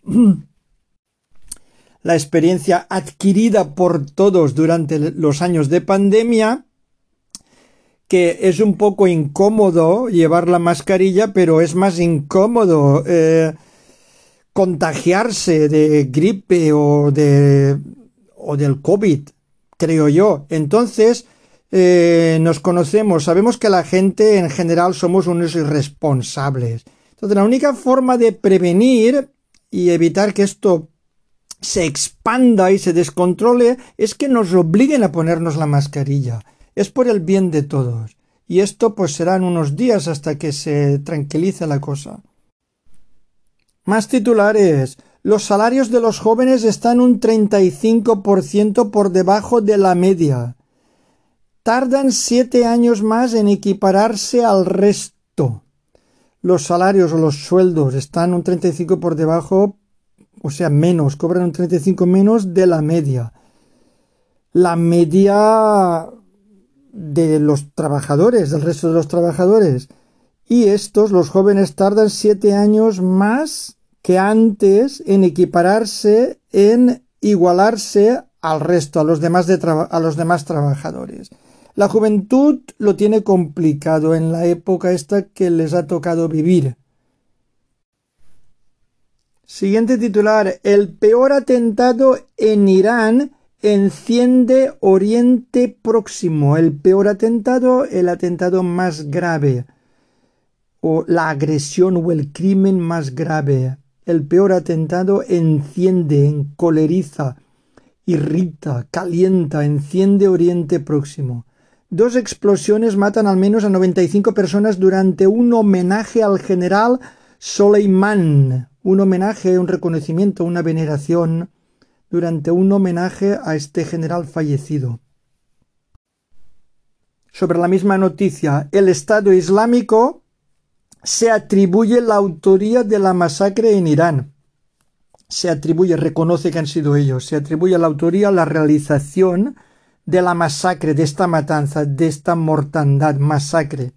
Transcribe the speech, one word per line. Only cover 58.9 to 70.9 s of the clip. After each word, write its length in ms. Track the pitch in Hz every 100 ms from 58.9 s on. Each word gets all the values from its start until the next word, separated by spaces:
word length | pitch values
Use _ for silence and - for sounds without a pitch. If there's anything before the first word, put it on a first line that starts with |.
| 185
por 160 | 170 160
debajo, 600 | 156 165 147 190 202 - _ _ _ _ _ _
o 100 | -
sea, 180 | 143 170
menos, 460 | 143 170 175 139 143
cobran 300 | 165 180 180
un 60 |
treinta 240 | 151 175 175
y 20 |
cinco 260 | 151 190 180
menos 480 | 190 202 226 190
de 140 | 170 185
la 140 | 160
media. 520 | 151 170 143 127 117 - _ _ _ _ _ _ _ _ _ _ _
La 240 | 170 180 170
media 1300 | 170 170 165 180 196 202 214 220 220 208 185 165 165 - _ _ _ 202 _ _ _ 214
de 420 | 160 147 165 156
los 340 | 147 143 143
trabajadores, 800 | - 151 143 - 143 208 240 147
del 100 | 151
resto 260 | 156 165 165
de 60 |
los 140 | 165 151
trabajadores. 800 | 170 170 175 180 220 185 127 - _ _ _ _ _ -
Y 180 | 240 208
estos, 460 | 202 -